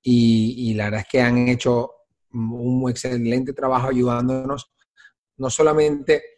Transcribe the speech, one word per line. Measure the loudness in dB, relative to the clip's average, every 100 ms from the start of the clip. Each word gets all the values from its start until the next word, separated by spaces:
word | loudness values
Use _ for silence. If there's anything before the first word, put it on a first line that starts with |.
Y, | 4 4 6 4 2 -2 -4
y | -2
la | -4
verdad | -6
es | -2
que | 0
han | 2 2 2
hecho | 0 0 0 -2 -12 _ _ _
un | -8 -6 -4 -2 -2 -2
excelente | -4 -4 -2 0 -2 -4
trabajo | -4 -2 0 0
ayudándonos | 0 0 0 -2 -2 -4 -8 -10 _ _ _ -20 _ _ -8
no | -6
solamente | 2 2 4 2 0 0 0 0